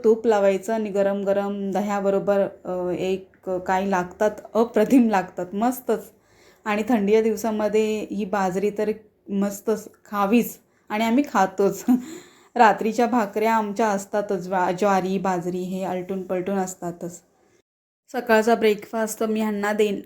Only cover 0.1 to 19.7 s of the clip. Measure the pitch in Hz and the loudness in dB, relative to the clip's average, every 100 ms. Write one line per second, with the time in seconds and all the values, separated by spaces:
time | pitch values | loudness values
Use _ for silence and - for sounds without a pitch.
0.1 | 226 233 208 196 190 196 226 214 196 196 | 4 4 4 4 2 -2 -4 -2 0 0
1.1 | 202 196 196 202 202 196 190 208 202 196 | 0 0 0 -2 -4 -4 -2 -2 -2 0
2.1 | 196 180 202 196 - - 180 180 175 185 | 0 2 0 0 -4 -8 -6 -4 -4 -4
3.1 | 190 190 _ - 180 180 190 196 185 180 | -4 -8 _ -6 -4 -2 -2 0 -2 -2
4.1 | - 214 208 - 214 233 220 214 262 233 | -2 -2 -2 -4 0 0 2 4 6 6
5.1 | 202 180 - 180 202 240 254 - 214 - | 2 -2 -6 -8 -2 -2 -2 -2 -4 -6
6.1 | _ _ _ _ _ 220 208 220 240 196 | _ _ _ _ _ -4 -2 2 2 4
7.1 | 220 226 208 226 214 214 214 214 214 - | 4 4 0 -2 -2 0 2 0 -2 -6
8.1 | 202 202 208 190 180 202 202 208 214 - | -6 -2 0 0 0 -2 -2 -4 -4 -12
9.1 | _ - 196 202 202 - 214 - - - | _ -6 -2 -2 -2 -4 -4 -6 -20 -8
10.1 | 202 196 240 - - _ _ - 214 226 | -2 2 2 2 -6 _ _ -8 -2 0
11.1 | 240 285 214 190 - 196 - - 254 - | 2 2 2 0 2 0 0 0 0 0
12.1 | - - _ _ - 226 - 202 220 233 | -16 -20 _ _ 4 6 4 0 0 0
13.1 | 240 202 214 220 226 214 202 220 196 196 | 0 -2 0 0 0 0 0 0 0 -2
14.1 | 208 202 196 175 185 180 180 202 190 180 | -4 -2 -4 -2 -2 0 0 2 2 0
15.1 | 190 190 180 175 180 180 190 185 185 180 | -2 0 -2 -4 -6 -6 -6 -4 -6 -6
16.1 | 190 180 185 180 196 185 - 175 175 175 | -8 -4 -4 -2 -2 -4 -6 -12 -10 -12
17.1 | 175 _ _ _ _ _ _ _ _ _ | -14 _ _ _ _ _ _ _ _ _
18.1 | 247 240 220 220 233 220 202 - 226 220 | -6 2 4 4 4 2 0 -4 -6 -4
19.1 | 220 220 220 214 208 202 | -4 -2 -2 -2 -2 -2